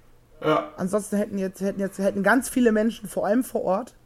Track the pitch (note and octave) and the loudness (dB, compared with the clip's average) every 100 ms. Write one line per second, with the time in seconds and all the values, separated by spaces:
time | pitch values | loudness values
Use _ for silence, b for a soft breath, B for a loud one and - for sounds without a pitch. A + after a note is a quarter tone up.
0 | b - _ - D#3 D3+ - - F#3 G#3 | b -20 _ -4 0 0 0 -6 -2 -2
1 | G3+ G3+ G#3 G3 F#3+ - G3 F#3+ G3 - | -2 -2 -2 -4 -6 -4 -4 -4 -6 -2
2 | G3 G3+ G3 B3 - B3+ A#3+ G#3+ A3+ - | -2 2 4 2 2 2 4 4 2 -2
3 | F#3+ F#3+ F#3 A#3 - A3+ - F#3+ B3 - | -6 -2 0 0 0 -2 0 -2 -4 -14